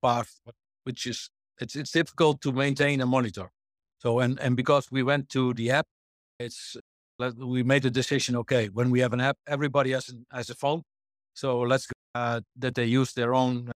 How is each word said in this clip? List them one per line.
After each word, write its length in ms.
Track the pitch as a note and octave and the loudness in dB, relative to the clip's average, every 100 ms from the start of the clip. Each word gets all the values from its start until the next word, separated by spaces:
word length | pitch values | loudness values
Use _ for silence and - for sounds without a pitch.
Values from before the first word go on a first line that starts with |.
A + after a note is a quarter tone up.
past, 380 | B2 A#2+ A2+ - | 2 2 -2 -12
but 100 | - - _ _ | -20 -20 _ _
which 220 | B2+ B2 B2 | -10 -8 -8
is, 240 | A#2 - _ _ - | -8 -12 _ _ -12
it's, 160 | B2 | -10
it's 160 | C#3+ D3 | -8 -2
difficult 520 | D#3+ D#3+ - D#3+ C#3 | 0 0 4 4 4
to 100 | C#3+ | 0
maintain 480 | B2+ C#3 C3+ C#3+ C#3 | 0 0 2 2 2
a 60 | B2 | 2
monitor. 440 | C3 A#2 F#2+ F2+ _ _ _ _ _ | 2 0 -4 -12 _ _ _ _ _
So, 200 | A#2+ A#2+ | 0 2
and, 200 | B2 B2+ | 2 0
and 160 | C3+ B2 | 0 0
because 340 | B2+ C#3+ - | 2 2 2
we 120 | C3+ | -2
went 280 | B2+ C#3+ B2+ | 0 0 -2
to 240 | C3+ B2+ | -2 0
the 160 | A#2 A2+ | 0 0
app, 160 | C#3 - _ _ _ _ - | 0 -2 _ _ _ _ -12
it's, 380 | A#2+ - - A#2 - _ _ - | -12 -12 -16 -16 -18 _ _ -6
let, 160 | B2 A#2 | -6 -6
we 260 | C3+ C3 | -2 0
made 200 | B2 C#3 | 4 4
the 80 | C3+ | 4
decision, 460 | B2 B2 C#3 - B2 | 0 0 0 0 -2
okay, 320 | A2+ B2+ G#2+ | 0 0 2
when 220 | G#2 B2 | 0 2
we 100 | B2 | 4
have 140 | B2 | 2
an 60 | B2 | 2
app, 180 | C3 - - | 0 -2 -4
everybody 460 | C#3+ D3 C#3 C3 | -4 0 0 0
has 180 | C3 B2 | 0 -6
an, 160 | A#2+ A#2+ | -16 -14
has 200 | B2+ A#2 | -10 -10
a 40 | |
phone. 280 | A#2+ C#3+ E3 - _ _ _ _ | -4 -2 -2 -6 _ _ _ _
So 260 | - C3+ B2 | -6 -2 0
let's, 260 | A#2+ C3 - - _ | 2 0 -2 -14 _
uh, 260 | B2 A#2+ A#2 - - | -6 -2 -4 -6 -6
that 180 | B2+ | -4
they 120 | A#2+ A#2 | 0 2
use 260 | B2+ B2+ | 2 2
their 220 | - A#2+ | 0 0
own 360 | B2+ B2+ B2 A#2+ | 2 2 0 -6